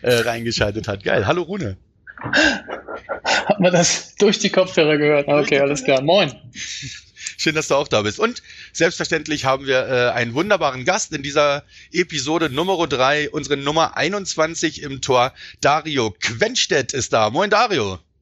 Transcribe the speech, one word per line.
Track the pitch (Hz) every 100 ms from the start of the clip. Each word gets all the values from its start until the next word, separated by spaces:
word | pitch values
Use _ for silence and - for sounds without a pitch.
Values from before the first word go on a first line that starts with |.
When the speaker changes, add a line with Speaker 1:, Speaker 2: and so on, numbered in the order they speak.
Speaker 1:
äh, | 120
reingeschaltet | 120 113 117 117 113 107 104 101
hat. | 101
Geil. | - - 104
Hallo, | 165
Rune. | 160 202 123 95 _ _ - -
Speaker 2:
Hat | - - 831 831 - - - - - - - - - -
man | 180
das | 175 170 - - -
durch | 208 -
die | 202
Kopfhörer | - 185 - 151 151
gehört? | 147 147 143
Speaker 1:
Durch | 147 139
die | 139
Speaker 2:
Okay, |
alles | 139 143
Speaker 1:
Kopfhörer. | - 131
Speaker 2:
klar. | 143
Moin. | 190 160 120 - - - - 135 - - - - -
Speaker 1:
Schön, | 165 156
dass | -
du | 139
auch | 147
da | 110
bist. | 104 101
Und | 226 247 - - -
selbstverständlich | - 165 - 165 160 151 147
haben | 135 135 135
wir, | 131 131
äh, | 127 123
einen | 117 117
wunderbaren | 120 196 196 151 131 127
Gast | 202 -
in | 151
dieser | 139 143 147 143 - - -
Episode | 160 175 156 131 165 160
Nummer | 131 180 185 160
drei, | 135 131 147 147
unsere | 151 135 143
Nummer | 139 156 160 -
einundzwanzig | 143 202 190 - 160 165 165 151
im | 147 135
Tor. | - 123 127 - - -
Dario | 139 151 156 143 110 -
Quenstedt | - 117 220 247 - 160 131
ist | 135 -
da. | 123 107
Moin, | 135 202
Dario. | 202 240 170 101 92 - _